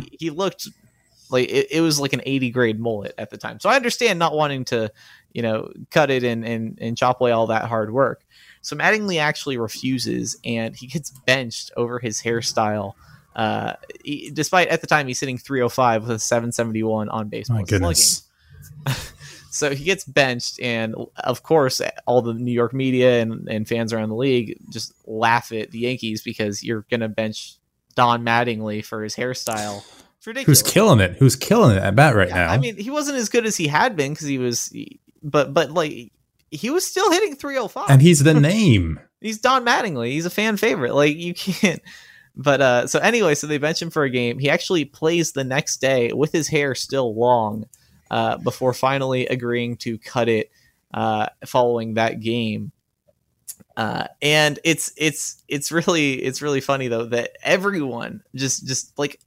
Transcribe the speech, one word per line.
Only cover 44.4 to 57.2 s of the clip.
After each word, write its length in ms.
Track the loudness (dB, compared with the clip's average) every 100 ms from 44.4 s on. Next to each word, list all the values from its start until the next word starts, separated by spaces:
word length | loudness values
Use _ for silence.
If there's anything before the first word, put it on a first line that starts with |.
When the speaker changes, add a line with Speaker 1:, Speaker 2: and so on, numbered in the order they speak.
| 0
Speaker 1:
actually 340 | 0 0 0
plays 480 | -2 -2 0 2 0
the 120 | -4
next 360 | -2 -2 -2 -2
day 320 | 0 2 2
with 180 | 0 0
his 140 | 0 0
hair 260 | 0 0
still 400 | -4 -4 -2 -2
long, 500 | 2 4 4 2 -6 -10 _ _ _ _
uh, 280 | -2 -2 -2
before 360 | -4 -2 -2
finally 540 | 0 0 0 0 -2 -2
agreeing 500 | -2 -2 -2 -4 -6
to 220 | -8 -8
cut 300 | -6 0 2
it, 240 | 0 -2 _ _ _ _
uh, 320 | -4 -2 -2 -4 -8
following 500 | -2 2 2 0 -2
that 260 | 0 0 -2
game. 500 | -4 -2 -2 -4 -8 -16 _ _ _ _ _ _ -20 -20 _ -6
Uh, 300 | -4 -4 -8 -2
and 360 | 2 4 4 2
it's, 280 | 0 0 -4 -2
it's, 460 | -2 -2 -8 -12 -8
it's 220 | -6 -2
really, 420 | 0 2 2 2 0
it's 180 | -4 -4
really 200 | -2 -2
funny 280 | 0 -2 -2
though 160 | -4 -2
that 260 | -4